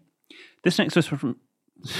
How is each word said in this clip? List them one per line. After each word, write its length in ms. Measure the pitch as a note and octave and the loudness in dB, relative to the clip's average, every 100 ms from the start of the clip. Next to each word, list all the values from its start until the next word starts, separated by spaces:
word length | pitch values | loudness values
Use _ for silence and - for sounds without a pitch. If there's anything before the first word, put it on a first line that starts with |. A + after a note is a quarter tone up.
| _ _ _ - - _ | _ _ _ -20 -20 _
This 140 | F3+ - | 0 2
next 180 | E3 F3 | 2 2
was 100 | D3 | 0
from 300 | C#3 C3 - _ _ _ _ | -2 -4 -6 _ _ _ _
<laughs> 80 | - - | -10 -6